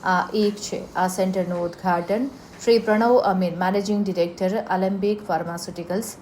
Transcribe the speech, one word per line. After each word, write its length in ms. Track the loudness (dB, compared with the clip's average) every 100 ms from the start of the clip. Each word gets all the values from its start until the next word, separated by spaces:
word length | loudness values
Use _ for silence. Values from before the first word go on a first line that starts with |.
આ 200 | 2 2 2
એક 220 | 0 0 -2
છે. 240 | -8 -8 -6 -2
આ 120 | -2
સેન્ટરનું 540 | 0 0 0 -2 -2 -4
ઉદ્ઘાટન 600 | -2 0 0 0 -2 -2 -6 -20 -6
શ્રી 160 | 2 4
પ્રણવ 400 | 4 4 6 6 4
અમીન, 260 | 2 0 0
મેનેજિંગ 420 | 0 0 0 0 0
ડિરેક્ટર, 580 | 0 0 0 -2 -2 -2
અલેમ્બિક 520 | 0 0 0 0 -2 -2
ફાર્માસ્યુટિકલ્સ 800 | -2 -2 -8 -10 -10 -4 -4 -4 -12